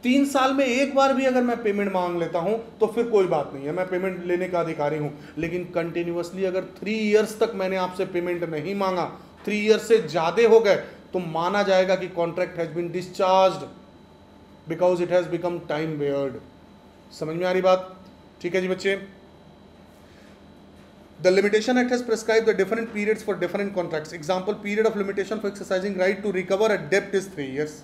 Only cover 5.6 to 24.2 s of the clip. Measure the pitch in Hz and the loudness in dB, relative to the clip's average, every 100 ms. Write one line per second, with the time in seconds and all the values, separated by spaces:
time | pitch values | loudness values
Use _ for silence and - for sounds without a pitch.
5.6 | 180 175 170 170 170 170 170 185 190 185 | -4 -4 -4 -4 -4 -4 -6 -4 -2 -2
6.6 | 185 - 185 220 214 208 214 - 220 202 | -6 -10 -6 -2 2 4 2 0 -2 0
7.6 | 185 190 180 - 185 175 175 175 165 156 | -4 -2 -4 -4 -4 -2 -4 -4 -4 -6
8.6 | 156 202 190 180 147 - - - - 208 | -6 -2 0 0 -4 -8 -20 -12 -4 -2
9.6 | 208 208 - 226 160 165 165 175 233 226 | 4 2 6 2 4 0 0 4 8 8
10.6 | 208 156 - - - 185 170 160 175 202 | 6 2 0 -16 -8 -6 -4 -2 0 0
11.6 | 196 185 185 185 180 - 170 165 175 170 | 4 4 4 0 -2 -4 -4 -2 -4 -4
12.6 | 165 156 170 175 185 - 185 190 190 160 | -6 -4 -6 -6 -8 -2 4 6 4 2
13.6 | 135 - - - - - - - - - | -10 -16 -20 -20 -20 -20 -20 -20 -20 -20
14.6 | - 165 180 180 175 180 165 165 175 170 | -10 0 2 2 2 2 0 -4 -4 -6
15.6 | 151 151 160 151 143 143 139 123 - - | -4 -4 -4 -2 -2 -2 -2 -6 -18 -20
16.6 | - - - - - - 156 165 185 185 | -20 -20 -20 -20 -20 -10 -8 -4 0 2
17.6 | 185 185 185 - - - - - 175 185 | 4 4 2 -16 -20 -20 -20 -10 -4 -2
18.6 | 185 185 190 196 196 - - - - - | -2 -2 0 -2 -6 -20 -20 -20 -20 -20
19.6 | - - - - - - - - - - | -20 -20 -20 -20 -20 -20 -20 -20 -20 -20
20.6 | - - - - - - 175 185 202 214 | -20 -20 -20 -20 -20 0 4 4 4 2
21.6 | 214 247 247 247 247 220 - 220 220 190 | 2 2 2 0 0 -2 2 2 4 2
22.6 | 190 220 226 208 208 214 - 180 175 202 | 2 0 -4 -4 -2 -2 -2 -4 -2 -2
23.6 | 202 190 170 156 151 175 | -4 -4 -4 -6 -6 -12